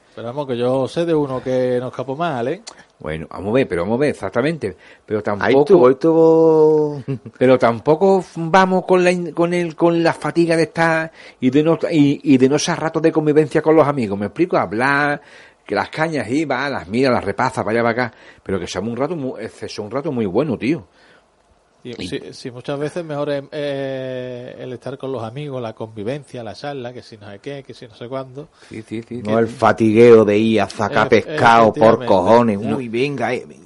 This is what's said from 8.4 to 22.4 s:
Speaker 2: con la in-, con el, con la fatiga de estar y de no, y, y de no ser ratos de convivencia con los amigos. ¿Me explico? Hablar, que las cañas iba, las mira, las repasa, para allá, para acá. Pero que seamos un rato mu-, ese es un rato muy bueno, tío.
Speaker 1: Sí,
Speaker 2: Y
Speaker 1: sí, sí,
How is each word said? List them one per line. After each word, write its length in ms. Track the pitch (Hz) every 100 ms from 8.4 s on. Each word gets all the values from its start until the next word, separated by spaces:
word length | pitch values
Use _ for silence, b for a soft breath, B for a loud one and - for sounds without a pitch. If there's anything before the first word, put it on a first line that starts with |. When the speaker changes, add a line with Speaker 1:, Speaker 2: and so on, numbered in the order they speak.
| 165 190 185 185 180
Speaker 2:
con 160 | 185
la 80 | 180
in-, 220 | 180 170
con 220 | 160 170
el, 200 | 175 170
con 280 | 147 170 170
la 100 | 165
fatiga 440 | 165 147 165 165 165
de 80 |
estar 460 | 156 165 165 160 160 B B B
y 100 | 127
de 120 | 139
no, 160 | 156 160 -
y, 440 | 165 143 147 151
y 20 | 131
de 100 | 131
no 100 | 147
ser 200 | - 156
ratos 240 | 156 160
de 80 | 160
convivencia 520 | 160 151 147 151 160
con 120 | 156
los 140 | 160 143
amigos. 300 | 143 104 101
¿Me 80 | 101
explico? 300 | - 180 170
Hablar, 640 | 95 107 135 143 147 143 b b b b -
que 80 |
las 140 | 101 -
cañas 400 | 147 165 147 110
iba, 380 | 143 151 127 143
las 180 | 107 82
mira, 240 | 113 135
las 140 | 110
repasa, 400 | 90 - 127 123
para 160 | 98 117
allá, 140 | 117
para 120 | 113 120
acá. 80 | b b b
Pero 180 | - 95
que 60 | 85
seamos 240 | 92 110
un 60 | 117
rato 180 | 147 170
mu-, 220 | 127 98
ese 280 | 110 - 98
es 120 | -
un 120 | 104
rato 220 | 131 156
muy 140 | 123 101
bueno, 320 | 92 156 101
tío. 280 | 113 156 90 b b b b _ _ _ _ _
Speaker 1:
Sí, 100 | 127 117
Speaker 2:
Y 80 | 90
Speaker 1:
sí, 140 | 139 -
sí, 200 | 131